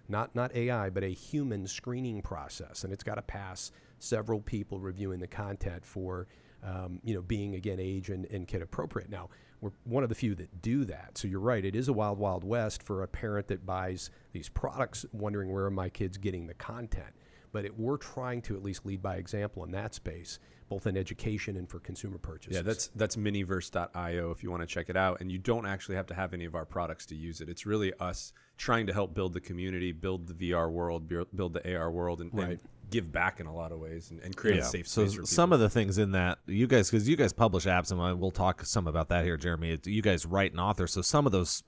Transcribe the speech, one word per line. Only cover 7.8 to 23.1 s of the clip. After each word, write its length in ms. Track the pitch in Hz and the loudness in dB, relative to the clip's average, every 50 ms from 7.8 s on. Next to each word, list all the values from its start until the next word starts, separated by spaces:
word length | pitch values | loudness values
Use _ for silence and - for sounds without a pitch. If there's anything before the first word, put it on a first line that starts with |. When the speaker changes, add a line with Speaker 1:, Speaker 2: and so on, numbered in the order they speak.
| 92 95 98 95 92 - | -2 -2 -4 -4 -4 -4
Speaker 1:
and, 160 | 98 92 92 | -6 -6 -6
and 220 | - 107 95 87 - | -6 -6 -6 -6 -4
kid 140 | - 92 | -4 -4
appropriate. 480 | 82 - - - 151 156 - 107 90 90 | -4 -4 -6 -6 -6 -4 -6 -8 -8 -6
Now, 180 | 101 90 90 - - - - - - - | -8 -10 -10 -12 -16 -20 -20 -20 -14 -10
we're 120 | - 101 - - - | -10 -10 -10 -10 -6
one 180 | 120 117 135 | -2 0 0
of 60 | 135 113 | 2 0
the 60 | - | 0
few 200 | - 123 107 101 | 0 0 0 0
that 260 | 87 90 - - 87 | -2 -6 -10 -14 -6
do 240 | - 113 120 143 135 | -2 0 0 2 0
that, 320 | 95 80 - - - - - | -2 -4 -10 -14 -12 -10 -6
so 100 | - 101 | -4 -4
you're 120 | 92 95 | -2 0
right, 220 | 98 123 123 107 | 2 2 2 2
it 140 | 95 98 98 | 0 0 0
is 120 | 113 127 135 | 0 0 2
a 40 | |
wild, 260 | 131 104 107 104 101 98 | 2 2 2 0 0 0
wild 260 | 104 98 92 92 85 | 0 0 0 -2 -2
west 380 | 95 113 120 110 107 - - | -2 0 0 0 -2 -4 -6
for 200 | - - 101 95 | -6 -4 -4 -4
a 60 | 95 90 | -4 -4
parent 400 | - - - 110 104 101 98 - | -4 -4 -4 -2 -2 -2 -2 -2
that 180 | 101 90 95 | -4 -4 -4
buys 440 | 95 92 92 92 92 92 92 - - - - - - | -4 -4 -2 -2 -2 -4 -6 -8 -10 -14 -18 -18 -12
these 160 | - 90 76 - | -10 -10 -10 -6
products 560 | - - - - - 135 127 - - - - - | -2 -2 -2 -2 0 -2 -2 -2 -4 -8 -10 -10
wondering, 400 | - 107 104 104 104 101 95 92 | -6 -4 -4 -2 -2 -2 -2 -2
"Where 140 | 95 98 95 | 0 0 0
are 40 | 98 | 0
my 200 | 98 95 90 90 | 0 0 -2 -2
kids 260 | - - 104 92 92 | -2 -2 -2 -2 -2
getting 300 | 98 98 101 92 87 85 | -2 -2 -2 -2 -2 -6
the 80 | 82 82 | -8 -10
content?" 580 | - - - 113 120 120 107 - - 73 - - - - - - - - - | -10 -10 -10 -8 -8 -2 -2 -2 -2 -2 -6 -16 -20 -20 -20 -20 -20 -14 -6
But 120 | - 107 101 | -4 -4 -4
it, 140 | 101 104 110 | -4 -4 -2
we're 180 | 110 123 143 | 0 0 0
trying 460 | 143 - - - 135 127 123 123 120 | -2 -4 -8 -8 -6 -4 -4 -4 -4
to 140 | 113 - 107 | -2 -4 -4
at 60 | 98 | -4
least 220 | 95 101 95 - - | -4 -4 -6 -4 -4
lead 180 | 101 98 95 | -6 -4 -4
by 140 | 95 98 92 | -2 -4 -4
example 480 | 90 90 - - 104 101 104 - 92 85 | -4 -4 -4 -2 -2 -2 -2 -4 -8 -8
in 60 | 85 | -6
that 240 | 90 98 107 110 - | -4 -4 -4 -6 -8
space, 460 | - - 90 80 85 85 - - - - - - - - - | -8 -8 -8 -8 -8 -10 -12 -14 -14 -16 -20 -20 -20 -8 -6
both 180 | 98 98 - | -6 -2 0
in 80 | 110 95 | 0 0
education 640 | 95 92 - - - - 113 107 98 - - 98 | 0 0 -2 -4 -4 -2 -2 -2 -2 -4 -4 -4
and 100 | 92 90 | -6 -6
for 120 | - - 85 | -8 -10 -10
consumer 400 | - - 87 - - 101 92 85 | -10 -10 -10 -8 -8 -8 -8 -8
purchases. 380 | - - 80 82 - - 95 | -8 -8 -8 -10 -6 -4 -2
Speaker 2:
Yeah, 60 | 90 | 0
that's, 260 | 85 104 113 - - - | 0 0 0 -2 -4 -6
that's 280 | - 104 110 101 | 0 0 0 0